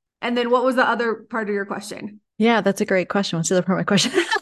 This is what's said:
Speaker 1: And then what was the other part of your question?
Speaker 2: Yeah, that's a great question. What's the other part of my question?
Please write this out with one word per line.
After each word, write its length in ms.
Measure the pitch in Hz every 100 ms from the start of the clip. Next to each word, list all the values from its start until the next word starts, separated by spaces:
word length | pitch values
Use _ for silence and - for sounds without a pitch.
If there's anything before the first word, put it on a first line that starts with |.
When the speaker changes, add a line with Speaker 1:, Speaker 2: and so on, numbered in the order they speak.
| _ -
Speaker 1:
And 120 | 240
then 140 | 240 240
what 160 | 247
was 120 | 254 254
the 120 | 226
other 380 | 226 233 220 -
part 220 | 233 208
of 40 |
your 120 | 202 196
question? 540 | 196 208 - 208 208 _ -
Speaker 2:
Yeah, 240 | 220 233
that's 180 | 196 190
a 60 | -
great 240 | 190 170
question. 280 | 202 196 165
What's 120 | 165
the 60 | 185
other 100 | 175
part 120 | 175
of 20 |
my 40 |
question? 280 | 170 202 - 302 339 415